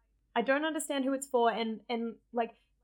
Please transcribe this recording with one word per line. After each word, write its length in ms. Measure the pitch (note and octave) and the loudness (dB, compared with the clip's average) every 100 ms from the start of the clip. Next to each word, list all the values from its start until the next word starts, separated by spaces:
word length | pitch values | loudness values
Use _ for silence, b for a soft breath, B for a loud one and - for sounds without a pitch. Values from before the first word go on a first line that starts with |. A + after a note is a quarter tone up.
| _ _ _ | _ _ _
I 60 | A#3+ | 0
don't 220 | A#3 C#4 | 2 2
understand 400 | D#4 D#4 D4+ C#4+ | 0 -2 -2 -2
who 80 | C4 | 0
it's 140 | C4+ - | -2 0
for." 240 | A#3+ A#3 | 2 4
And, 300 | G#3+ A3+ A3 - | 2 -2 -4 -4
and, 240 | A#3 A#3 - _ | -4 -4 -8 _
like, 220 | A#3+ A3+ - _ _ | -4 -4 -6 _ _